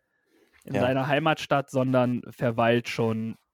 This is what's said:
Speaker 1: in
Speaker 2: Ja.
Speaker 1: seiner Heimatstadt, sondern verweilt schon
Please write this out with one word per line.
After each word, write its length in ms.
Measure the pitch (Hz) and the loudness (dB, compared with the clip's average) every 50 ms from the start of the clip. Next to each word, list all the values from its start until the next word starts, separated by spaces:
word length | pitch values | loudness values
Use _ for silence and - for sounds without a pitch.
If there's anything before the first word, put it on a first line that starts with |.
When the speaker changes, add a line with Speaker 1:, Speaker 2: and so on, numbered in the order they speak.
| _ _ _ _ _ _ _ _ _ _ _ _ - | _ _ _ _ _ _ _ _ _ _ _ _ -10
Speaker 1:
in 100 | - - | -4 -2
Speaker 2:
Ja. 60 | 101 | 0
Speaker 1:
seiner 260 | 120 127 131 135 131 | 0 2 0 0 0
Heimatstadt, 640 | 135 139 143 160 160 151 - - - 147 143 135 - | 0 0 0 0 0 0 -2 -2 -2 0 0 0 -2
sondern 520 | - 131 127 131 131 127 123 123 123 117 - - | -2 0 0 2 2 2 2 2 0 -4 -6 -10
verweilt 580 | 113 - 139 120 113 117 117 117 120 120 - - | -8 -4 -2 -2 0 2 2 4 4 2 0 -2
schon 480 | - - 117 113 110 110 113 113 - - _ _ | -4 -2 -2 -2 -2 -4 -6 -8 -10 -12 _ _